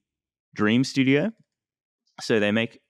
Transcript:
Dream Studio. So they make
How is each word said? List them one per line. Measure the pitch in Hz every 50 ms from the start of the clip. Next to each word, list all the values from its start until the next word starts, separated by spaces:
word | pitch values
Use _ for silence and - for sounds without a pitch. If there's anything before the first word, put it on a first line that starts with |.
| _ _ _ _ _ _ _ _ _ _ -
Dream | - 107 107 113 123 135
Studio. | - - 139 131 131 139 143 170 220 - _ _ _ _ _ _ _ _ _ _ _ _ _ _ _ _ -
So | - - 120 107
they | 101 104
make | 104 113 117 117 - - _ _